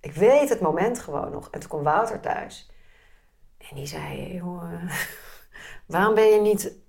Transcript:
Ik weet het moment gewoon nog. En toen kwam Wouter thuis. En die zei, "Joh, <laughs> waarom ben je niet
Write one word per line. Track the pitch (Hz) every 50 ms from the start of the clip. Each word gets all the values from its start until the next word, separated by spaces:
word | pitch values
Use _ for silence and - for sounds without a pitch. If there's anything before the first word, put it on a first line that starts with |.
Ik | - 151
weet | 143 156 190 233 269 294 294 -
het | 233 -
moment | 185 156 156 165 190 226 240 240
gewoon | - - 147 139 - -
nog. | - - - -
En | - 147
toen | - -
kwam | - 156
Wouter | 143 151 151 202 226 226 214 -
thuis. | - - - - - - - - - - - - - - _ _ _ _ - _ _ _ _ _ - - _ _
En | - - 147
die | 139 143
zei, | 143 151 151 147 147 143 - - - 180
"Joh, | 180 170 175 180 180 170 170 170 170 170 180 147 - - - - - - - -
<laughs> | - - - - - - - - - -
waarom | - 160 175 196 220 220
ben | 214 220 214
je | 214 214
niet | 208 208 208 202 - - - - _